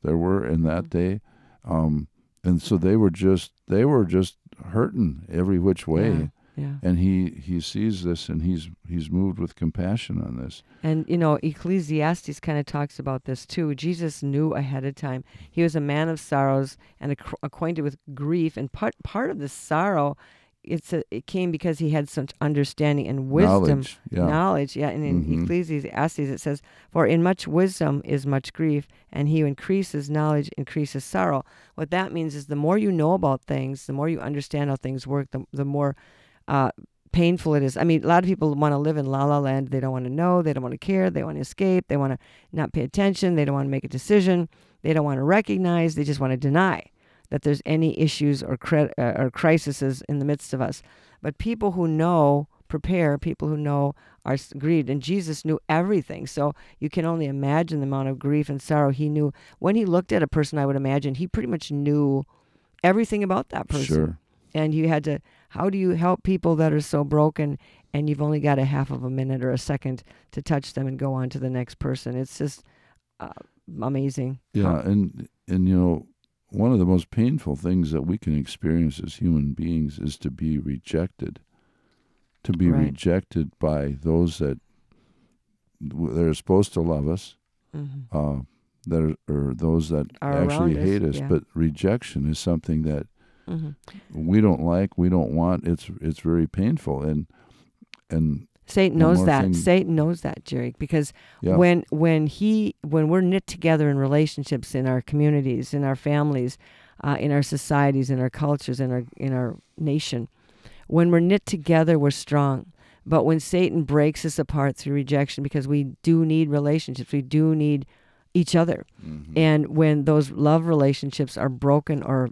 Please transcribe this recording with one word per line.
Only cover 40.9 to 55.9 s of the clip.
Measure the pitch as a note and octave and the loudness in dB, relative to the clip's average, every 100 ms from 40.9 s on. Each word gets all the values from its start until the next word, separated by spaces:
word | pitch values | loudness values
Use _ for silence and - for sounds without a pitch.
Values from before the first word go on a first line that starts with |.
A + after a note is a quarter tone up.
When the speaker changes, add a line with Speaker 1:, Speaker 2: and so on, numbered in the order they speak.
| F#3+ F#3 | 0 0
Speaker 2:
They | D#3 | -2
wanna | D#3+ D3 | -6 -8
escape. | C#3+ - F#3+ F#3 - | -8 -2 2 2 0
They | C#3+ | -2
wanna | C3+ B2+ _ - _ | -2 -4 _ -20 _
not | - D3+ | -6 -4
pay | D#3+ | -2
attention. | B2+ G3+ G3 F3+ F#3 E3 | -2 0 0 2 0 2
They | C#3+ | 0
don't | C#3 | 0
wanna | C#3 | -2
make | C3+ - | -4 -6
a | |
decision. | B2+ - G#3 F#3 F3+ E3 _ _ _ | -6 2 4 4 2 0 _ _ _
They | D#3 | 0
don't | D#3 D3 | 0 0
wanna | C3+ | 0
recognize. | C#3 G3+ G#3+ G3 F3+ E3+ E3 D#3 | 2 2 2 0 0 2 0 0
They | |
just | C#3+ C#3+ | -2 -2
wanna | C3+ B2+ | -2 0
deny | C#3 D#3 F#3+ E2+ E2+ _ _ _ - | 2 2 2 0 -8 _ _ _ -8
that | C3+ | -4
there's | D3+ D3 - | 0 -2 0
any | D#3+ D#3+ - | 0 0 2
issues | D#3 - C#3+ C#3 | 0 2 0 0
or | - C3 | -2 -6
cre-, | - D#3 D3 - | 0 2 2 0
uh, | A#2+ - | -2 0
or | B2+ | -2
crises | - E3 D#3+ - C#3 C3+ C3 - | 0 2 2 0 -4 -4 -4 -4
in | C#3+ | -4
the | |
midst | C#3 D3 - | -2 -4 -4
of | C3 | -4
us. | C3+ D#3 - _ _ _ | -4 -6 -16 _ _ _
But | - - | -10 -6
people | A3+ A3+ G3+ | -6 -2 -2
who | F3+ E3 | 0 0
know | D#3 E3 F3 C#3+ C#3+ D3+ _ - | 2 2 4 4 4 0 _ -10
prepare, | D#3 - F3+ D#3 C#3+ | -6 -2 2 2 0
people | E3+ - D3+ | -4 -4 -4
who | D3+ | -2
know | D3 C#3+ C#3+ - _ _ | -2 0 -2 -4 _ _
are | - C3+ | -4 -4
s-, | - C#3 | -6 -6
grieved. | D3+ E3 B2+ | 0 0 0
And | C#3 | -2
Jesus | C3 G3 E3 D3+ | -2 -4 -4 -6
knew | D#3+ D#3 - | -4 -4 0
everything. | D#3 F#3 | 0 2